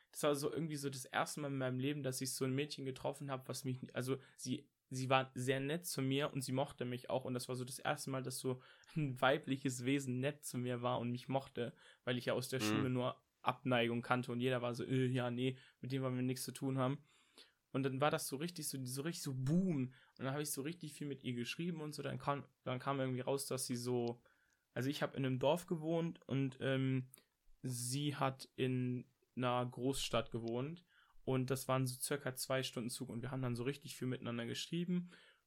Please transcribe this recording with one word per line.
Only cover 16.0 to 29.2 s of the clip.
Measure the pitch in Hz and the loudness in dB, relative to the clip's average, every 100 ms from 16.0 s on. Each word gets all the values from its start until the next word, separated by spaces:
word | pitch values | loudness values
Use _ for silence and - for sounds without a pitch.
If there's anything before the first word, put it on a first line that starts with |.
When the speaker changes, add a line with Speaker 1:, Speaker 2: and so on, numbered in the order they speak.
Speaker 1:
wollen | 131 127 | 0 2
wir | |
nichts | 127 127 | 0 0
zu | - | -4
tun | 127 135 135 | -4 0 2
haben. | 131 143 - _ _ - - _ _ 139 | 2 2 -6 _ _ -20 -20 _ _ 0
Und | |
dann | 135 131 | 0 4
war | 147 | 2
das | 156 - | 2 -2
so | 131 | -4
richtig | 170 175 147 | -4 -4 -6
so, | 135 127 | -4 -4
so | 131 | -2
richtig | 156 170 | -2 -2
so | 143 | -4
Boom. | 131 131 175 190 147 127 - - - | 0 4 4 4 2 0 -4 -20 -6
Und | |
dann | 131 | -4
hab | 143 | -2
ich | 151 | -2
so | - | -2
richtig | 139 175 151 | -4 -6 -10
viel | - 147 | -8 -6
mit | 131 | -4
ihr | 127 | -2
geschrieben | 120 120 - 170 165 | -2 -2 -2 -2 -2
und | 151 | -6
so. | 147 | -6
Dann | 139 131 | -4 -2
kam, | 139 143 - _ | 0 0 -2 _
dann | - 127 | -4 -2
kam | 139 139 | 0 0
irgendwie | 131 127 | 2 0
raus, | 127 139 | 2 0
dass | - 127 - | 0 -2 -2
sie | 120 | -2
so, | 123 123 120 117 _ _ _ _ _ | 2 2 2 -2 _ _ _ _ _
also | - 131 | -4 -2
ich | 143 | 0
hab | 147 | -2
in | - 135 | 0 0
einem | 127 | 4
Dorf | 139 170 - | 4 4 2
gewohnt | 165 156 170 165 - - | -2 0 0 0 -4 -2
und, | 135 135 - | 0 0 0
ähm, | 131 135 131 131 127 - _ _ - - | 0 2 4 2 -2 -12 _ _ -20 -10
sie | 135 120 123 135 147 135 | -6 -4 -2 0 -2 0
hat | 135 131 - - | 0 -2 -12 -2
in | 127 127 123 123 - _ | 0 2 0 -2 -6 _